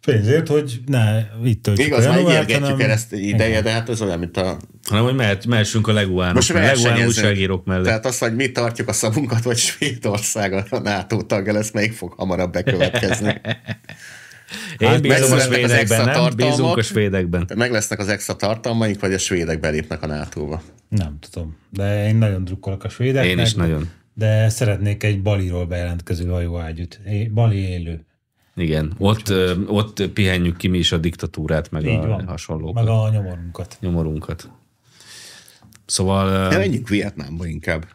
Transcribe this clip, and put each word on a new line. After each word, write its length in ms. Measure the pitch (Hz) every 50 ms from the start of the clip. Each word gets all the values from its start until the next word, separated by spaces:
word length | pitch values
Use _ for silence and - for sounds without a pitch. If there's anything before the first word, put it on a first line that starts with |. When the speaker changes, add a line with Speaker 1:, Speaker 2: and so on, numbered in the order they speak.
| -
Speaker 1:
Pénzért, 420 | - 135 107 101 107 135 156 160 160
hogy 320 | 147 151 147 135 120 117 123
ne 340 | 135 139 123 113 107 107 110 110 104 107 113 117
itt 180 | 127 110 98 -
töltsük 240 | - 104 98 135
Speaker 2:
Igaz, 180 | 151 143 123 113
Speaker 1:
a 40 | 135
Speaker 2:
már 80 | 160 175
Speaker 1:
januárt, 240 | 180 175 160 160 156
Speaker 2:
ígérgetjük 280 | - 165 147 143 139 139
Speaker 1:
hanem 140 | 135 120 107
Speaker 2:
ezt 220 | 110 107 - - -
ideje, 360 | 104 98 101 101 110 110 113
Speaker 1:
Igen. 140 | 110 110 104
Speaker 2:
de 80 | 113
hát 180 | 110 117 117 120
ez 120 | 120 104
olyan, 180 | 110 98 87 85
mint 180 | 87 85 -
a 200 | 98 92 92 82 - - - - - - -
Speaker 3:
Hanem, 160 | 101 104 117
hogy 100 | 123 131
mehet-, 320 | 135 123 104 101 95 -
mehessünk 400 | 117 120 110 104 - - 113 104 107
a 40 | 107
Leguánok-, 420 | 107 104 95 92 90 90 90 87
Speaker 2:
Most 140 | - - -
Speaker 3:
Leguán 180 | - 175 -
Speaker 2:
versenyezzünk. 400 | - 139 127 117 120 120 117 117 117
Speaker 3:
újságírók 560 | 113 113 107 107 104 95 95 95 95 90 -
mellé. 200 | - 92 92 92
Speaker 2:
Tehát 200 | 104 113 110 110
az, 120 | 131 120 -
hogy 160 | - 117 113
mi 180 | 117 135 131 123
tartjuk 360 | - 120 117 113 - - -
a 40 | 95
szavunkat, 500 | - - 120 110 156 147 117 120 113 117
vagy 140 | 123 120
Svédország 960 | 117 - - - - - 143 127 117 - 113 101 104 - - - 113 101 98 92
a 260 | 98 98 - - 117
nato 440 | - 104 101 95 87 - 113 107 113
tagja 300 | - - 104 98 107 104
lesz, 180 | 104 107 110 -
melyik 200 | 110 104 107 113
fog 200 | - - 87 -
hamarabb 400 | - 92 95 90 85 92 90 85
bekövetkezni. 880 | 87 90 - 117 90 85 - - 120 110 98 117 107 104 104 - -
Speaker 3:
<laughs> 0 | - - - - - - 113 - _ - - - - - - - - - - - - - - - - - - -
Én 100 | 110 117
Speaker 1:
Hát 120 | - 160
Speaker 3:
bízom 320 | 147 139 135 135 135 131 127
a 20 |
Speaker 2:
megszületnek 300 | 127 127 127 123 123 123
az 60 | 117
Speaker 3:
svédekben, 80 | 120 120 113 104 113 113 113 120
Speaker 2:
extra 140 | 139 123 120
Speaker 3:
nem? 120 | 123 123
Bízunk 60 | 110 - - -
a 40 |
Speaker 2:
tartalmak. 260 | - - 165 170 120 107
Speaker 3:
svédekben. 680 | - - 110 104 101 95 98 92 85 85 90 87 87 -
Speaker 2:
Meg 140 | 101 120 123
lesznek 280 | 123 110 104 - 107 -
az 100 | 104 95
extra 280 | 104 - - - 92
tartalmaink, 640 | - - 101 110 113 117 127 117 113 113 110 101 98
vagy 120 | - 98 95
a 40 | 92
svédek 420 | - - 101 90 82 80 82 78
belépnek 420 | 82 80 76 78 78 - 80 78 78
a 40 |
nato-ba? 560 | 78 76 76 76 76 - - 76 73 78 78 - - - _ _ _
Speaker 1:
Nem 300 | - 104 90 78 73 73 - -
tudom, 260 | - 85 82 78 78 - _ _
de 360 | - 98 98 101 104 104 104
én 100 | 107 110
nagyon 280 | 113 113 107 98 92 92
drukkolok 400 | 90 92 98 - - 95 95 -
a 40 | 107
svédeknek. 420 | - - 123 131 135 135 127 90
Speaker 3:
Én 80 | 92 87
is 160 | 117 117 107
nagyon. 360 | 104 85 82 80 76 76 85 - - _ _ _
Speaker 1:
De 340 | - 110 107 107 110 110 110
szeretnék 540 | 110 - 123 107 101 90 98 104 101 101 -
egy 200 | 107 104 95 95
Baliról 440 | 107 104 98 95 90 87 87 90
bejelentkező 640 | 82 90 87 87 87 87 87 85 - - 82 87 87
hajóágyút. 720 | 87 87 87 85 85 87 85 80 80 82 85 82 - - -
É-, 220 | 101 104 101 110 117
Bali 280 | 104 110 117 113 104 98
élő. 460 | 95 92 90 87 85 82 82 80 - _ _ _ _ _ _ _ _ _ _
Speaker 3:
Igen, 380 | - 87 80 78 78 78 78 87 -
ott, 300 | 95 101 110 113 - -
ö, 320 | 101 92 92 90 90 87 101
ott 400 | 92 104 101 107 110 - - 101 90
pihenjük 480 | 76 - 104 95 92 90 87 87 82
ki 120 | - - 92
mi 100 | 90 90
is 140 | 85 - -
a 40 | 85
diktatúrát, 720 | 80 87 82 - - - - - 78 73 80 78 76 -
meg 120 | - 78 76
Speaker 1:
Így 80 | - 120
Speaker 3:
a 100 | 110 78
Speaker 1:
van. 200 | 80 110 95 92
Speaker 3:
hasonlókat. 480 | 90 82 78 - - 82 80 80 80 80 120 117
Speaker 1:
Meg 80 | 110 113
a 160 | 110 110 107
nyomorunkat. 640 | 110 107 98 92 90 87 85 87 85 - 90 - - -
Speaker 3:
Nyomorunkat. 720 | - 90 87 85 82 80 78 76 73 - 82 82 - - - _ _ _ _ _ _ _ _ _ - - - - - - - - - - - _ _ - - - _
Szóval, 420 | _ - - 95 95 98 98 98 95
ö, 200 | 95 95 95 92
Speaker 2:
De 80 | 151 175
menjünk 300 | 196 202 143 110 - -
Vietnámba 580 | 101 - - 101 - - 73 71 78 82 92
inkább. 400 | 85 78 78 - - 85 78 80 -